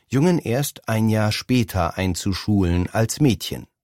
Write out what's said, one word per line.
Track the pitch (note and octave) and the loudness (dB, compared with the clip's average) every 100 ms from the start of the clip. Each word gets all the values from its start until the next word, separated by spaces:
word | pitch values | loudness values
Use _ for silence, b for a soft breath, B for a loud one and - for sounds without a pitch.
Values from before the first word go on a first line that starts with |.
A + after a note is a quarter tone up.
| _ | _
Jungen | C3 F3 F3 | 0 2 2
erst | - B2 C#3+ - - | 0 -2 -4 -8 -4
ein | A2 A2 | 0 2
Jahr | A2 G#2+ | 2 0
später | - - B2+ G#2+ F#2+ E2+ - | -2 0 0 0 -2 -2 -2
einzuschulen | F#2 F2 G2+ F2+ - G2+ F2 F2 F2 | -2 -2 -4 -4 0 2 2 2 0
als | G#2+ A2+ - | 0 -2 2
Mädchen. | C#3+ F#2 - B1+ A1 _ | 0 0 -4 -10 -14 _